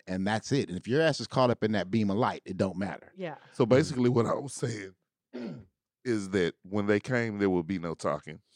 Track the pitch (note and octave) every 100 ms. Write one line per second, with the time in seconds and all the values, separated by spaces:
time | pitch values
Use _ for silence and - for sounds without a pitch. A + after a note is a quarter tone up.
0 | - F#2 F#2+ A2 - C#3 - F2 G#2 C3
1 | D#3+ C#3 - - B2+ - G#2+ G#2+ F2+ A2+
2 | G#2 G2 A#2+ F2 - F#2 G2 F2 G2 -
3 | - - F3+ C#3+ - - B2 D#3+ D#3 C3
4 | B2 A#2 G#2+ - C#3 - B2+ A2 G2 F#2
5 | _ _ _ - G#3+ D3 F#2+ _ _ _
6 | B2+ A2 G2 F#2+ E2+ - F2+ G2+ G2+ G#2
7 | - B2+ A#2 G2+ G2+ F2+ D#2+ F#2+ E2 E2
8 | F2 D2 - D#2 _